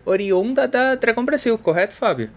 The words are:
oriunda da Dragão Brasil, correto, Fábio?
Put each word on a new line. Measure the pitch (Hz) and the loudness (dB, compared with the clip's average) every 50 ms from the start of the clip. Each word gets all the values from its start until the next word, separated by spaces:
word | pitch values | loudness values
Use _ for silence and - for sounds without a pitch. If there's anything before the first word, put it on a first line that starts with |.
| - | -2
oriunda | - 190 190 202 196 190 180 202 240 262 269 - | 0 0 0 2 2 2 2 2 0 0 0 0
da | - - 254 262 262 262 | 0 2 2 2 2 0
Dragão | 254 247 233 220 240 247 | 0 0 -2 0 0 0
Brasil, | 269 302 277 - 240 226 220 | -2 -2 0 0 0 0 0
correto, | - 170 156 175 196 - - | 0 0 0 0 0 -2 -2
Fábio? | - 254 208 151 123 113 110 - | -2 -2 -2 0 -2 -4 -8 -10